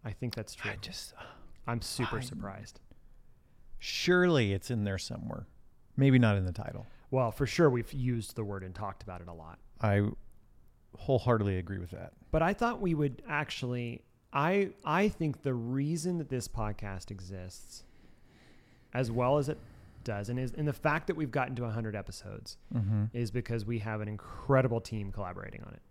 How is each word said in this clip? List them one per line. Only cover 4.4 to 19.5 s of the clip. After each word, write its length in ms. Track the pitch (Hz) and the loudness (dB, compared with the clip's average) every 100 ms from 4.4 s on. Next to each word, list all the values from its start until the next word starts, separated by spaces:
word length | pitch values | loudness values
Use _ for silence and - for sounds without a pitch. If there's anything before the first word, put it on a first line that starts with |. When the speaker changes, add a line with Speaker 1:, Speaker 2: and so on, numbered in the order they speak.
| 107 | 6
Speaker 2:
it's 180 | 98 - | 2 0
in 120 | 120 | 0
there 140 | 104 95 | 0 -2
somewhere. 480 | - - - 113 - - - - - - | -4 -8 -6 -8 -10 -16 -20 -20 -8 6
Maybe 240 | 135 127 | 8 10
not 180 | 117 101 | 8 6
in 80 | 92 | 2
the 60 | |
title. 360 | 85 - - - - - | -4 -8 -10 -12 -16 -4
Speaker 1:
Well, 200 | 131 123 | 0 0
for 140 | - 139 | 0 -2
sure 240 | - 165 | 6 6
we've 220 | 123 113 | 6 -2
used 440 | 139 127 120 107 - | -2 0 0 -4 -6
the 80 | |
word 200 | 107 98 | -6 -6
and 100 | 92 | -8
talked 300 | 87 101 92 | -8 -8 -8
about 180 | - 90 | -12 -12
it 60 | 87 | -12
a 60 | |
lot. 260 | 85 80 85 - - | -14 -16 -18 -20 -2
Speaker 2:
I 280 | 110 101 104 - - - - - - - _ - | 4 6 4 0 -10 -18 -20 -20 -20 -20 _ -12
wholeheartedly 600 | - 131 - 113 101 92 | 2 2 6 4 4 0
agree 200 | 87 98 | -2 -6
with 140 | 87 | -6
that. 220 | - 85 - - | -10 -14 -16 -2
Speaker 1:
But 100 | 156 | 2
I 120 | 165 | 2
thought 280 | 208 233 240 | 2 0 0
we 120 | 190 | 0
would 280 | 160 143 127 - | 2 2 0 -4
actually, 760 | 151 151 - 123 123 120 120 _ _ _ | -4 -4 -4 -4 -4 -4 -8 _ _ _
I, 360 | 139 151 196 196 - - | 0 2 4 2 -2 -2
I 220 | 156 208 | 2 2
think 320 | 208 160 135 | 2 -2 -2
the 100 | 143 | -2
reason 640 | 127 117 131 143 170 165 175 | -2 -2 -2 0 -2 -2 -4
that 120 | 143 | -2
this 180 | 127 - | -4 -4
podcast 640 | - 107 104 104 95 - | -4 -4 -4 -6 -8 -8
exists 720 | 101 92 95 90 - - - - - - - - - - - - - - | -12 -10 -10 -10 -14 -18 -18 -20 -20 -20 -20 -20 -20 -20 -20 -20 -20 -8
as 180 | 120 127 | -2 0
well 260 | 113 123 147 | 2 4 4
as 120 | 139 | 2